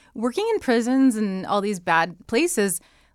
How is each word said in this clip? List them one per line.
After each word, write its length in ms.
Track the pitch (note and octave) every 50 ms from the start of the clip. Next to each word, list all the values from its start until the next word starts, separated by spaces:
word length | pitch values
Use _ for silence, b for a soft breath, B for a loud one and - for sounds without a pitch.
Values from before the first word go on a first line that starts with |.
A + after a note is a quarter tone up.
| b b b
working 320 | A3 A3 B3 A#3+ F#4+ G#4 A4+ A4
in 60 | G4+
prisons 560 | - - A#3 A#3 A3+ A#3+ C4 C4+ C4+ C4 G#3+
and 280 | G#3+ G#3+ G3+ F#3+ F#3+ F#3
all 140 | - G3+ G3+
these 200 | G3 G#3 G#3 F3
bad 360 | - F3+ E3 D#3+ E3 F3+ F3 - - -
places, 520 | A3+ A#3 D#4+ F4 - - G3+ G3 - b b b b b b b b